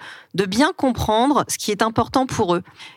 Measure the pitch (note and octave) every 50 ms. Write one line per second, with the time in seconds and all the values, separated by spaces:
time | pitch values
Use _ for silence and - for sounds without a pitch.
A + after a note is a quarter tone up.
0 | - - - - - _ - D#3+ G3+ G3 F#3 A3 C#4+ D#4+ E4 - - C4 A#3 -
1 | - - G#3+ A3 A#3+ C#4 D4 A#3 D3 - - - - - G#3 G3 A3+ A3 A3+ -
2 | A#3 - - C4+ C4 B3+ - - A3 F3 F3 F3 F#3 - - - - - -